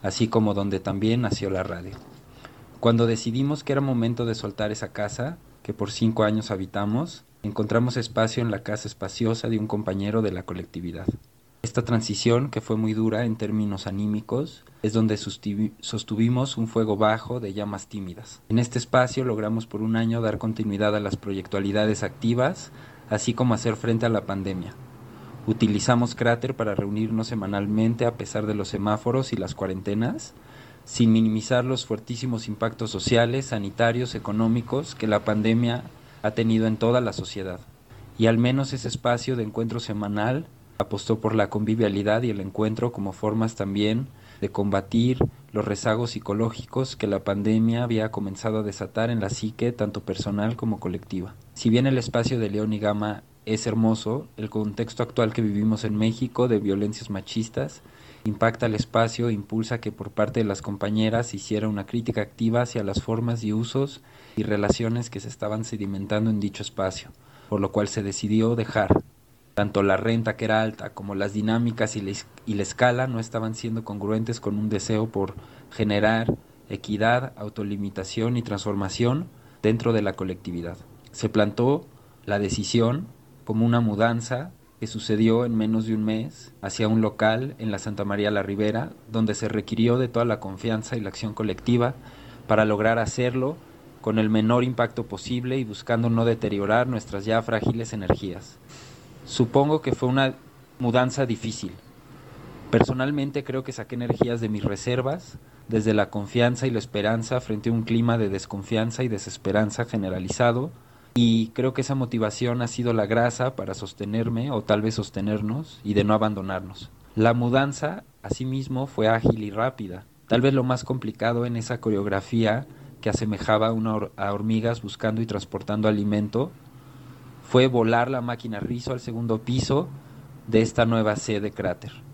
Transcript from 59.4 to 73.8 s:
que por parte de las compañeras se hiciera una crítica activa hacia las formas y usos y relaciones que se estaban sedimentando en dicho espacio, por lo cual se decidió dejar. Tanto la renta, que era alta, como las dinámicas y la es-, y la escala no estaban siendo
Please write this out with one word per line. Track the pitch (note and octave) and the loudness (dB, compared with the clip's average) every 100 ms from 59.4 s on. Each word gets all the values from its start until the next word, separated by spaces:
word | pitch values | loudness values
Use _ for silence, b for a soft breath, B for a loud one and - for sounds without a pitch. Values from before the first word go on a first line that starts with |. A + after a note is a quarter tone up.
| G2+ A2 A2+ A#2 | -2 -2 -2 -4
que | G#2+ | -6
por | - - | -8 -10
parte | - G#2+ A#2 | 0 0 2
de | |
las | A2 G2 | 0 -2
compañeras | - G2 G2+ G#2+ A2 A2+ A#2 | -4 -4 0 2 2 2 -2
se | G2+ | -8
hiciera | - G#2+ A2 | -4 -2 0
una | G#2 F#2+ | -2 -4
crítica | A#2+ A2+ A2+ | -4 -2 -2
activa | G2+ - A2+ A#2 | -4 -2 2 2
hacia | B2 A#2+ | 0 -2
las | G2+ G2 | -2 -2
formas | - A2+ A#2+ A#2 | -2 -2 0 -2
y | G#2+ | -2
usos | G#2+ A#2 C3 C#3 - B B B - | -2 0 -2 -2 -6 B B B -4
y | |
relaciones | G#2+ G#2 G2+ - A#2 A#2 A#2+ | 0 2 2 2 0 -2 -4
que | - | -10
se | - | -12
estaban | - G#2 G#2+ | -6 -4 -4
sedimentando | A2 G#2+ G2 G2 G2+ G#2+ A2 | -6 -6 -4 -4 0 2 2
en | G#2+ | 2
dicho | G2+ - | 0 -4
espacio, | - - F#2+ F#2 - - B B B | -10 -2 -4 -4 -14 -20 B B B
por | G#2 | 0
lo | G2 | 0
cual | G#2+ G#2 | 0 0
se | - | -2
decidió | G2 F#2+ G#2 G#2+ A2+ | -4 -4 0 2 4
dejar. | A#2 A2 G#2+ F#2+ - - _ _ _ _ | 2 0 0 4 4 2 _ _ _ _
Tanto | - G2+ G2 | -2 2 4
la | G2 F#2+ | 4 4
renta, | G#2+ A#2 A2+ G#2 | 2 0 0 -2
que | |
era | A2 A2 | 2 2
alta, | A2 G#2+ G#2 | 2 -2 -12
como | - G2+ | -10 -8
las | G2 G2+ | -2 -2
dinámicas | G#2 G#2+ A2+ A#2 A#2 G#2+ G#2+ | 0 2 2 2 0 -2 -2
y | |
la | G2 | -6
es-, | G#2 - - | -6 -10 -14
y | - | -4
la | G2+ | -2
escala | G2 - B2 B2 C3 | -2 4 4 4 0
no | A#2 | -2
estaban | A2+ A#2 A2 | -4 -4 -4
siendo | A2+ A#2 A2+ | -4 -4 -6